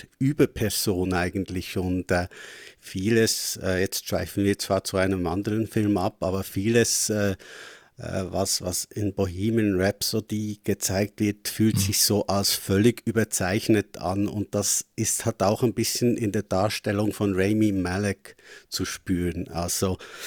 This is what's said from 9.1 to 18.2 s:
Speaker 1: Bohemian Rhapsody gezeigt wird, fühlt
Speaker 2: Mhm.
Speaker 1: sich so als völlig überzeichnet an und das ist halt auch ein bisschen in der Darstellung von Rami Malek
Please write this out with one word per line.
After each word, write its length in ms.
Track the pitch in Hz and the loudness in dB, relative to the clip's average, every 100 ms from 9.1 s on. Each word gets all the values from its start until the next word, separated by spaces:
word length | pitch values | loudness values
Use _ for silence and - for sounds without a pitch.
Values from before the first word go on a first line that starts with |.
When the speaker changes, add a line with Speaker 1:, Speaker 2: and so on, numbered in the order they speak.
Speaker 1:
Bohemian 640 | 95 95 87 107 113 107 92 | 0 -2 0 0 2 2 2
Rhapsody 800 | 98 - - 113 - 107 107 101 | 2 0 -2 -4 -2 -4 -4 -6
gezeigt 580 | - 98 - 95 104 - | -4 -2 0 0 0 0
wird, 260 | 104 101 - | -2 -2 -6
fühlt 280 | - 110 107 | 2 4 4
Speaker 2:
Mhm. 40 | |
Speaker 1:
sich 220 | 98 - | 0 2
so 240 | - 101 - | 2 2 2
als 240 | 98 101 | 2 2
völlig 500 | - - 98 113 113 - | 0 2 4 4 4 -2
überzeichnet 920 | 107 107 - 92 104 - 107 - - | 0 0 0 0 0 4 2 2 -4
an 300 | 85 95 104 | -4 -2 -2
und 280 | 104 98 101 | -4 -2 -2
das 300 | 101 - - - | 0 -2 -4 -4
ist 280 | 110 - 117 | -2 -2 -2
halt 160 | - | 0
auch 220 | 95 107 | 2 2
ein 100 | 120 | 0
bisschen 440 | 104 113 - 120 120 | 0 -2 0 0 0
in 160 | 110 | 0
der 100 | 104 | -2
Darstellung 680 | - 92 104 - - 101 107 | 0 0 0 0 -2 0 0
von 200 | - 104 | 0 0
Rami 380 | 92 98 110 107 | 2 2 4 2
Malek 640 | 98 90 92 104 95 | 2 0 0 -2 -4